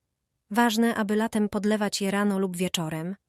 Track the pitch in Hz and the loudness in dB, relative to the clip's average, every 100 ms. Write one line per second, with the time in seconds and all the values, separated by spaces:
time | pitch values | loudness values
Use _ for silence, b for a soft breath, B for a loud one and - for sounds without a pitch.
0 | _ _ _ _ _ 208 240 214 233 220 | _ _ _ _ _ 2 2 4 2 2
1 | 208 214 226 220 208 214 202 214 208 - | 0 0 0 0 0 0 0 0 0 -2
2 | 196 196 202 196 190 175 180 - 160 160 | -2 0 2 2 0 -2 -2 -2 -4 -6
3 | 170 196 | -6 -10